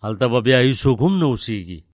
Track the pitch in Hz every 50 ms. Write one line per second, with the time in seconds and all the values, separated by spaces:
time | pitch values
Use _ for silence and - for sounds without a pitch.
0 | - 107 110 95 131 123 117 123 110 120 131 127 123 131 135 - - 135 131 104
1 | 131 175 196 190 170 147 127 110 - - 113 104 92 85 90 82 82 _